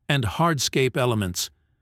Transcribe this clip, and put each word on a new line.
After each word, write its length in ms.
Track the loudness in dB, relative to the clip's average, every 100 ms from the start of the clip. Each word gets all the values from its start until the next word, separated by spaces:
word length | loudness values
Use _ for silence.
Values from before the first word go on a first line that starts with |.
| -2
and 140 | 0
hardscape 720 | 0 0 0 0 0 0 0 2
elements. 540 | 0 0 -2 -4 -8 _ _ _